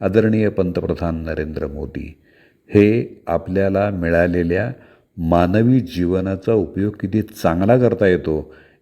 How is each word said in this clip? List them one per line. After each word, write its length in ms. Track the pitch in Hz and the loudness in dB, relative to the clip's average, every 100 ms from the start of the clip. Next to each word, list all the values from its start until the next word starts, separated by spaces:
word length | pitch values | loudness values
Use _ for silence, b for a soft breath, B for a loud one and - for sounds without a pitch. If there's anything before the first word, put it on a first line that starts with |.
आदरणीय 480 | 98 104 110 110 107 | 0 2 2 2 0
पंतप्रधान 760 | 98 90 87 85 82 85 80 | 0 -2 -2 -4 -4 -4 -4
नरेंद्र 440 | 80 78 78 78 76 | -6 -6 -6 -6 -8
मोदी, 400 | 71 69 69 - - b b b b _ | -8 -10 -10 -12 -16 b b b b _
हे 520 | 104 104 117 - - - | 4 4 4 -2 -10 -6
आपल्याला 640 | 85 - 92 98 98 104 | -4 -2 -2 0 0 0
मिळालेल्या 800 | 98 85 85 87 87 85 90 117 127 b b b - | -2 0 2 2 0 0 0 -2 -8 b b b -8
मानवी 640 | 82 85 87 101 117 131 | 0 2 4 2 4 2
जीवनाचा 720 | 92 80 87 92 92 95 - | 0 -4 -2 -2 -2 -4 0
उपयोग 400 | 113 95 - 104 104 | 0 0 -2 -4 -4
किती 220 | 101 107 | -4 -2
चांगला 560 | 104 - 90 82 98 127 | -4 -2 -2 2 2 4
करता 280 | 123 - 101 | 2 2 2
येतो 460 | 90 78 78 78 B B B | 2 0 -4 -6 B B B